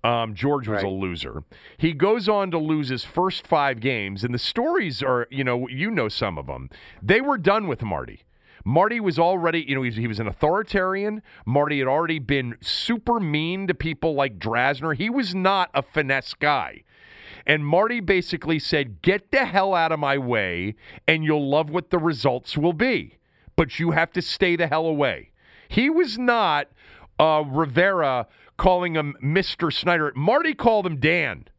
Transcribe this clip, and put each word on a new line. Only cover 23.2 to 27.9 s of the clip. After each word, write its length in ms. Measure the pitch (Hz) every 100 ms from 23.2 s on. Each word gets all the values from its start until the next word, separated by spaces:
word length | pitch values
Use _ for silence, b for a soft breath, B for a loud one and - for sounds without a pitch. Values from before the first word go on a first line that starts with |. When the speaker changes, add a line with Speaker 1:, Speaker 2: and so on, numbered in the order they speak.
| b b b -
Speaker 1:
But 240 | 165 -
you 120 | 170
have 200 | 160 165
to 80 | 180
stay 340 | - - 185 170
the 120 | 165
hell 180 | 156 165
away." 460 | 147 135 73 - _ b b b
He 220 | - 269
was 300 | 320 302 214
not, 480 | 247 233 185 147 143 B B B B -
uh, 240 | 156 156 147
Rivera 800 | 139 156 120 190